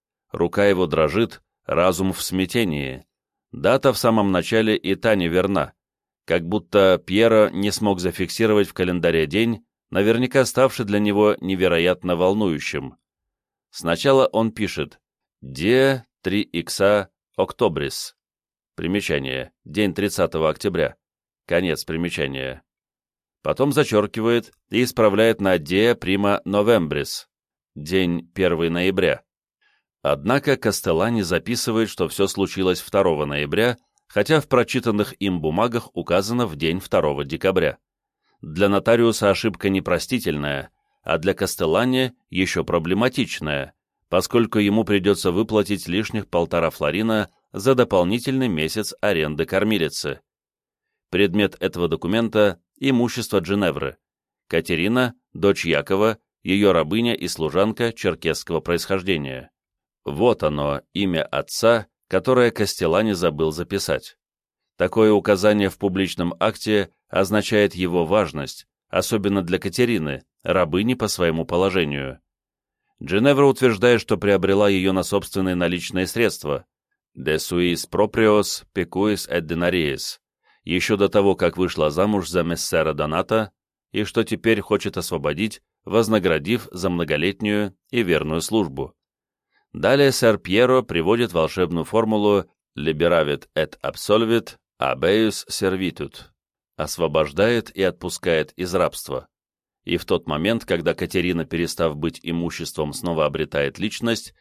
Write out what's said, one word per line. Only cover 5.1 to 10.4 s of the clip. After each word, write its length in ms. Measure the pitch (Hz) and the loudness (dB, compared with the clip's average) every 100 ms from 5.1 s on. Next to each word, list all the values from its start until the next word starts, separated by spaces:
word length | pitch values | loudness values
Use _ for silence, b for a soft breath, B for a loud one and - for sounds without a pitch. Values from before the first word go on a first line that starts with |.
неверна, 580 | 101 87 90 95 92 67 _ _ _ _ _ | 2 2 2 2 0 -4 _ _ _ _ _
как 220 | - 85 85 | -2 -2 -2
будто 560 | 104 - 104 95 90 | -6 0 4 6 4
Пьеро 460 | - 95 113 110 104 | 0 2 4 6 4
не 200 | 92 101 | 2 -4
смог 300 | - 107 92 | -2 0 0
зафиксировать 680 | 90 85 90 - 110 104 98 | -2 -4 -6 0 2 4 2
в 60 | |
календаре 520 | - 90 87 82 80 78 | 0 -2 0 0 2 0
день, 380 | 95 117 110 _ _ - | 0 -2 -4 _ _ -8
наверняка 540 | 90 104 113 127 135 | 0 2 2 2 2